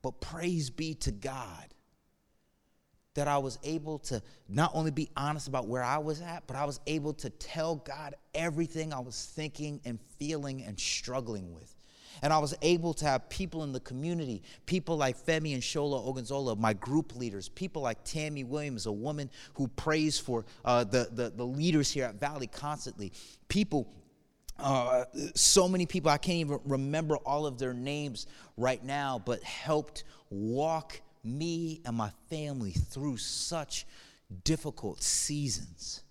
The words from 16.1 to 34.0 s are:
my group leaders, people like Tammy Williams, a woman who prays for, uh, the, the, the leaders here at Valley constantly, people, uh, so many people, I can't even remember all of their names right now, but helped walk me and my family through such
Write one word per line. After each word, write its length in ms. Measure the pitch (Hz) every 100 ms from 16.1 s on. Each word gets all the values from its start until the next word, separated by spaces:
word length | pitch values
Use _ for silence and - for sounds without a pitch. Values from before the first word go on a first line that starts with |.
| 131 113 139 131 107
my 140 | 113
group 440 | 101 120 147 156 120
leaders, 320 | 123 98 90
people 340 | - 185 165
like 200 | 131 113
Tammy 400 | - 156 151 147
Williams, 420 | 123 147 147 120 110
a 60 |
woman 380 | 104 131 151 143 - -
who 140 | - 127
prays 500 | - - 156 156 -
for, 260 | - 117 - -
uh, 200 | 117 123
the, 240 | 110 127 117
the, 180 | 113 120
the 140 | 107
leaders 460 | 123 135 170 156 135
here 140 | 143
at 120 | 123 101
Valley 300 | 143 147 123
constantly, 680 | - 143 151 131 107 98 - - - -
people, 440 | 202 214 147 110 - - _ _ _ - -
uh, 460 | 139 131 123 127 127 - 147
so 320 | - - 196 180
many 200 | 185 175
people, 240 | 185 156
I 80 | 147
can't 200 | - 170
even 220 | 151 143
remember 520 | 139 135 135 151 160 147
all 300 | - 147 151
of 120 | 127
their 140 | 131
names 540 | 123 131 147 147 110 - - - -
right 280 | 123 113
now, 380 | 127 143 139 123
but 180 | 98 117
helped 640 | - - - 151 147 - - - _
walk 720 | 98 110 123 156 160 - - - _
me 580 | 113 135 165 165 165 160 123
and 100 | 117
my 140 | 107 - -
family 440 | 156 151 135 104
through 440 | 85 - 135 143 120
such 720 | - - - 170 143 - - -